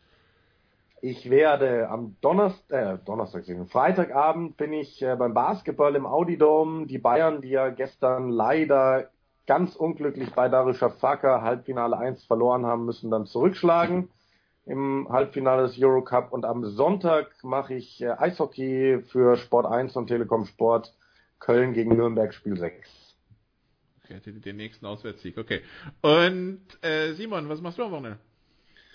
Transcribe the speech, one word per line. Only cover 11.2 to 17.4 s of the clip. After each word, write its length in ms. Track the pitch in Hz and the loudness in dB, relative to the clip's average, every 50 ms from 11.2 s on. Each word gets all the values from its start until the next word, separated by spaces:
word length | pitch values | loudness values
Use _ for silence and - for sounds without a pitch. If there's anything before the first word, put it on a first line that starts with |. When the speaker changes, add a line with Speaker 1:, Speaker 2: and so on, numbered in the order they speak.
| - 135 131 117 113 | 2 2 2 2 2
Speaker 1:
Halbfinale 560 | 113 127 123 - - 131 123 117 117 113 90 | -2 -2 -2 -4 -8 -6 -4 -2 -2 -2 -2
eins 260 | 120 131 127 - _ | -4 -6 -6 -8 _
verloren 420 | _ 117 113 120 123 123 127 120 | _ 0 2 4 2 2 2 0
haben, 180 | 117 117 117 117 | -2 -2 -2 -4
müssen 260 | 117 117 - - 113 | -6 -8 -8 -4 -2
dann 160 | 110 107 104 | -2 -2 -2
zurückschlagen 840 | - - 117 143 190 185 - - 170 170 170 170 170 180 180 185 - _ _ _ _ _ _ _ _ _ _ _ | -4 -2 0 2 2 2 2 2 2 4 4 2 2 0 -4 -4 -6 _ _ _ _ _ _ _ _ _ _ _
im 440 | 139 139 135 139 139 135 139 135 - | -8 -6 -4 -4 -2 -2 -4 -4 -2
Halbfinale 520 | 120 131 139 139 - 139 131 131 131 131 131 | 0 0 0 0 -4 -2 0 2 2 4 2
des 140 | 120 - 123 131 | 0 0 2 4
Eurocup. 480 | 135 131 131 127 - 127 123 123 - | 4 4 4 0 0 -2 -2 -2 -2
Und 140 | - 123 113 | -6 -6 -4
am 200 | 113 117 120 117 | -4 -4 -4 -6
Sonntag 680 | 104 101 107 139 165 202 190 180 170 160 151 147 - _ _ | -6 -2 0 0 2 2 0 0 0 0 0 0 -4 _ _